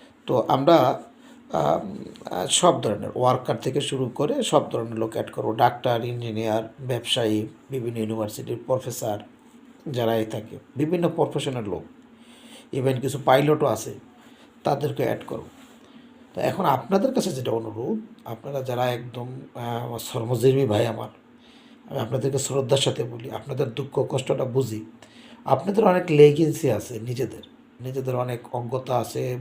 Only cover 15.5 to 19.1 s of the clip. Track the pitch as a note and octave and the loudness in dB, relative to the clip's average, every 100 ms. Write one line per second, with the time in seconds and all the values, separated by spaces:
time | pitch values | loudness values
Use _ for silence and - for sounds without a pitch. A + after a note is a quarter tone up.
15.5 | - - - - - - - - - C3 | -20 -20 -20 -20 -20 -20 -20 -12 -4 -2
16.5 | C3 F3 C3 - F#3+ C4 - - C3 A#2 | 0 0 0 0 -2 0 0 -2 -4 -4
17.5 | A2+ A2 G#2+ C3+ A3 - - - A2+ D3 | -4 -4 -8 -6 -6 -8 -18 -14 -12 -8
18.5 | C#3 B2+ B2 B2 A#2+ B2+ | -8 -4 -2 -2 -4 -8